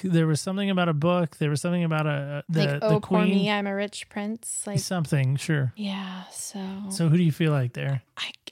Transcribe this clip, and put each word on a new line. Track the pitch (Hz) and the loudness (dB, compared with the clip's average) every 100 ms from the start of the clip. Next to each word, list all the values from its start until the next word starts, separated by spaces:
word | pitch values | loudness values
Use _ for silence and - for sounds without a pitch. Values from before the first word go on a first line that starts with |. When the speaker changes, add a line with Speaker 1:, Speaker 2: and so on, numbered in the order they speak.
Speaker 1:
There | 190 170 160 | 0 2 4
was | 151 | 2
something | - 190 196 | 0 -2 0
about | 185 175 | 2 2
a | |
book. | 151 170 180 165 - | 2 2 2 0 0
There | 151 | 0
was | 147 | 0
something | 180 175 | 0 0
about | 170 156 151 | 0 0 0
a, | 143 143 143 - | -2 -4 -8 -2
the, | 160 147 | 2 2
Speaker 2:
Like, | 143 | 2
Speaker 1:
the | - | 2
Speaker 2:
"Oh, | - | 2
poor | - 185 | 4 4
Speaker 1:
queen. | 180 | 4
Speaker 2:
me, | 202 202 | 4 2
I'm | 208 202 | 0 0
a | 196 | -2
rich | 202 - - | -4 -8 -12
prince." | 208 208 226 - - 214 | -8 -6 -8 -8 -8 -4
Like, | 202 | -4
Speaker 1:
Something, | - 185 151 147 131 135 | -2 -2 0 2 2 0
sure. | - 151 127 - | 0 0 0 -2
Speaker 2:
yeah, | 202 196 190 185 185 | -6 -6 -8 -12 -14
so | - - 202 190 196 202 | -14 -12 -10 -10 -8 -8
Speaker 1:
So | 190 165 | 0 2
who | 170 | 4
do | |
you | 170 | 4
feel | - 160 | 2 2
like | 147 123 | 2 -2
there? | 143 143 139 - - | -4 -4 -4 -6 -12
Speaker 2:
I, | - - - | -12 -12 -16